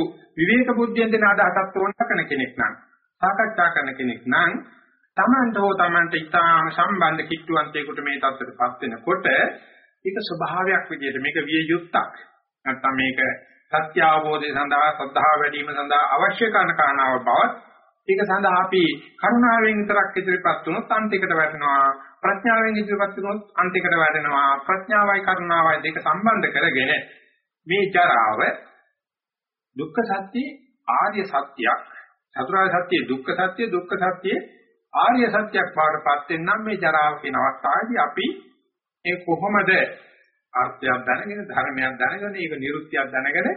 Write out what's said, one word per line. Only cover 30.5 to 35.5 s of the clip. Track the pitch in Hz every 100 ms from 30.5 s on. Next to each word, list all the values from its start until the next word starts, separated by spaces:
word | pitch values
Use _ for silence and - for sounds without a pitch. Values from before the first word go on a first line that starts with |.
| 294 _ _ -
ආර්ය | 127 196 208
සත්‍යයක්. | - 139 139 - 117 - - - - _ _ -
චතුරාර්ය | 170 190 190
සත්‍ය | 175 175 165
දුක්ඛ | 120 131 - 165
සත්‍ය, | 185 208
දුක්ඛ | 233 175 180 196
සත්‍ය | 185 180 190 254 - - _ _ _
ආර්ය | 147 190 254 226
සත්‍යයක් | 208 208